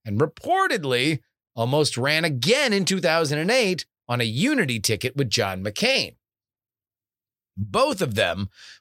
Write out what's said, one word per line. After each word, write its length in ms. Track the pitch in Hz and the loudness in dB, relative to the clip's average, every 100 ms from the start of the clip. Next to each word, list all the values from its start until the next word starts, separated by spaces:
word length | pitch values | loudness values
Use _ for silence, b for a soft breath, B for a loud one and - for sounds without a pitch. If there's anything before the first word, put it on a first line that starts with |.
and 160 | 110 101 | -4 0
reportedly 1000 | 151 - - 370 381 247 139 123 143 151 - _ _ 117 | 0 -2 -2 0 2 0 0 0 0 -2 -6 _ _ -4
almost 420 | 117 143 147 - | 0 2 2 0
ran 280 | 135 156 165 | 0 2 0
again 480 | 131 131 262 269 | 0 2 2 2
in 120 | 202 185 | 2 0
two 140 | 190 | 0
thousand 400 | 160 165 151 147 | 2 2 2 0
and 120 | 165 | 2
eight 340 | 254 208 175 - _ - | 2 2 -2 -6 _ -4
on 140 | 120 | -2
a 40 | 113 | -2
unity 540 | 117 240 285 151 117 | 0 0 0 0 -2
ticket 360 | - 107 131 143 | -2 -2 -2 -2
with 140 | 127 | -2
John 340 | - 98 92 | 0 -2 -4
McCain. 520 | 101 - 233 262 107 - _ _ _ _ _ _ _ _ _ _ _ _ _ - | -6 -2 0 0 -4 -10 _ _ _ _ _ _ _ _ _ _ _ _ _ -8
Both 440 | 104 208 285 233 | -4 0 0 0
of 140 | 156 104 | -2 0
them 340 | 92 85 101 B B B | 0 0 -6 B B B